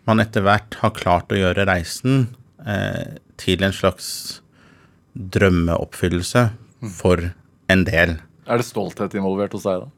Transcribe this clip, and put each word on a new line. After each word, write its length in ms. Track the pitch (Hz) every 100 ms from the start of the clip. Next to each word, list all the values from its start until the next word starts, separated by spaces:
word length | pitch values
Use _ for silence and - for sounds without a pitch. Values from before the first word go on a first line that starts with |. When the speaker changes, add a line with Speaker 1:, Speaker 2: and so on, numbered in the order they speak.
| -
Speaker 1:
man 140 | 110
etter 220 | 107 113 98
hvert 300 | 104 - -
har 140 | 110
klart 400 | - 92 87 -
å 60 | 104
gjøre 260 | 92 90 98
reisen, 640 | 90 85 - 127 135 120 - _ _
eh, 540 | - 98 98 - - - - -
til 280 | - 87
en 100 | 98
slags 680 | 95 95 - - - - - _ _ _ _ _ _ _ 120
drømmeoppfyllelse 1300 | 95 92 98 87 82 82 - - 90 87 87 123 117 - - _
Speaker 2:
Mm. 80 | 110
Speaker 1:
for 420 | 90 92 87 87 - _ _ -
en 140 | 92
del. 360 | 92 82 85 82 - _ -
Speaker 2:
Er 100 | 120
det 80 | -
stolthet 460 | 110 95 - 98 101
involvert 360 | 95 95 101
hos 120 | 104
deg 180 | 101 92
da? 60 | 143